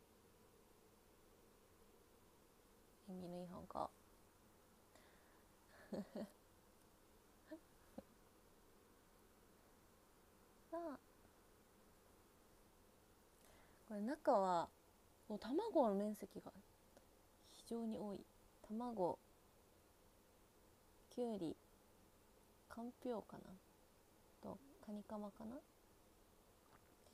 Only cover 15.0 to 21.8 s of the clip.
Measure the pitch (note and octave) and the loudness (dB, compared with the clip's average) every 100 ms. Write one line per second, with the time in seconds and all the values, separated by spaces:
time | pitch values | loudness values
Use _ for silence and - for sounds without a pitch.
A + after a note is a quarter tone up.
15 | - - - G#3 G#3+ D4 A4+ E4+ A#3 G3 | -20 -18 -6 -4 2 2 6 8 8 6
16 | G#3 G#3 G3 F#3 - F#3+ - - - - | 2 -2 -6 -8 -10 -14 -20 -20 -20 -20
17 | - - - - - - - A#3 A3+ G#3+ | -20 -20 -20 -20 -20 -14 -4 0 0 0
18 | G#3 G3 - - - - - G#3+ B3 A3 | -2 -4 -8 -18 -20 -18 -6 -2 -2 4
19 | E3+ - - - - - - - - - | 4 4 -6 -20 -20 -20 -20 -20 -20 -20
20 | - - - - - - - - - - | -20 -20 -20 -20 -20 -20 -20 -20 -20 -20
21 | - - A#3+ G#3 D#3+ - - - | -10 -2 0 0 -2 -4 -10 -20